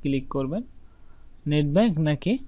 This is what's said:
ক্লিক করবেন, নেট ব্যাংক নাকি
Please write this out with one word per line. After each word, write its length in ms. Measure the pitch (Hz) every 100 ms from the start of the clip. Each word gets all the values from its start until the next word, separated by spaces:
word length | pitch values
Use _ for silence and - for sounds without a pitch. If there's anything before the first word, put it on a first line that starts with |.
ক্লিক 240 | 147 139 131 139
করবেন, 280 | 135 180 254 - - - - - - - -
নেট 180 | 147 151 156
ব্যাংক 180 | 233 156 151
নাকি 260 | 147 170 254